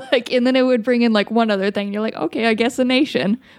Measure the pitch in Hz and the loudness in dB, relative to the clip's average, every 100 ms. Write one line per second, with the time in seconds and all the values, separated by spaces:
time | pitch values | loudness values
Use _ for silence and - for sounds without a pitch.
0 | 269 262 240 254 247 262 254 247 214 240 | 0 -2 0 0 2 2 2 2 2 2
1 | 233 214 196 220 226 202 196 208 202 202 | 2 2 0 0 0 0 -2 -2 -4 -4
2 | 220 - 339 302 226 220 233 240 254 262 | -6 -4 -6 -2 -2 0 -2 0 0 0
3 | 262 - 185 233 - | 0 -2 -2 -2 -6